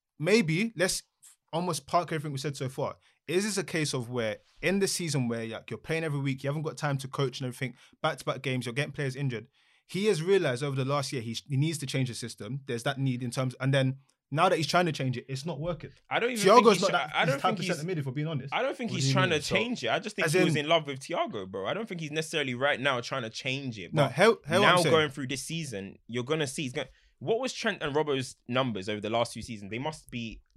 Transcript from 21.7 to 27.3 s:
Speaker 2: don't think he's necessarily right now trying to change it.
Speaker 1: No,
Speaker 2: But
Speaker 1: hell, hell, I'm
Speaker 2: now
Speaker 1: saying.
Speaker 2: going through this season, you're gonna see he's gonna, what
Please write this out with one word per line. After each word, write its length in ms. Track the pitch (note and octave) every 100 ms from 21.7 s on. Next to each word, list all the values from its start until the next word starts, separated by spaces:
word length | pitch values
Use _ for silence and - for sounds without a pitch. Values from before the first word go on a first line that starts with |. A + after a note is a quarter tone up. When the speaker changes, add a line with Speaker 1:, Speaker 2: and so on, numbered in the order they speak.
Speaker 2:
don't 120 | E3+ A3
think 140 | F3
he's 100 | D3+
necessarily 420 | D#3 D#3+ D#3+ C#3
right 260 | B2 C#3+ A#2
now 200 | C#3 B2+
trying 220 | - C3+
to 80 | A2+
change 480 | - C3 C3 C3+ G#2+
it. 140 | E2+
Speaker 1:
No, 120 | D3+
Speaker 2:
But 80 | C3+
Speaker 1:
hell, 260 | D#3 G#3+ - C#3
hell, 180 | F3
I'm 120 | G3+ F3+
Speaker 2:
now 60 |
Speaker 1:
saying. 120 | D#3+
Speaker 2:
going 160 | D#3+ D3+
through 160 | D3 B2+
this 140 | C#3
season, 560 | - E3 C#3+ G2+ G2 - -
you're 160 | A#2
gonna 220 | B2 D#3+ C#3
see 160 | -
he's 100 | C3
gonna, 160 | C#3+ - - _ _
what 220 | C3+